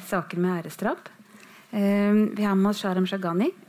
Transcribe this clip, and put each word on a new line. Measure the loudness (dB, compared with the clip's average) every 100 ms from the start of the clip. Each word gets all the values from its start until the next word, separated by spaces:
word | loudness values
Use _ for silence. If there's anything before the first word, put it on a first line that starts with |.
saker | -2 -4 -4 -2
med | 0 -2
æresdrap. | -6 -6 -4 -4 -10 -20 -20 -20 -20 -20 -8
Eh, | 0 2 2 4 4 2
vi | 0
har | 0 2
med | 2
oss | 0
Sharam | -2 0 0
Shagani. | -2 -2 0 0 -2